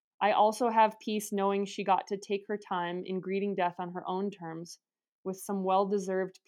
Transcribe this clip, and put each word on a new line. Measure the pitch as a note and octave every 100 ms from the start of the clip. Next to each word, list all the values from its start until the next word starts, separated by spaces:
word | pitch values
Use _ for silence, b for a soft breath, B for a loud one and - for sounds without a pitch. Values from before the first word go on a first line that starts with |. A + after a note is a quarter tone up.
| _ _
I | G3+
also | - G#3+ G#3+ A#3+
have | A3 A3 A3
peace | - G#3+ G#3
knowing | G3+ G3 G3
she | G3 -
got | G3 F3+ -
to | G3
take | - G3+ G3+
her | G#3
time | - F#3 F3 F3+ F#3
in | F#3
greeting | F#3 G3 G3+
death | F#3+ F3 E3+
on | F3+
her | F3+ -
own | F#3 G3+
terms, | F#3 E3+ D#3+ E3+ - _ _ _ _
with | F#3+ F#3
some | - G3
well-deserved | F#3+ F#3+ G3+ G#3 F#3 F#3 F#3 -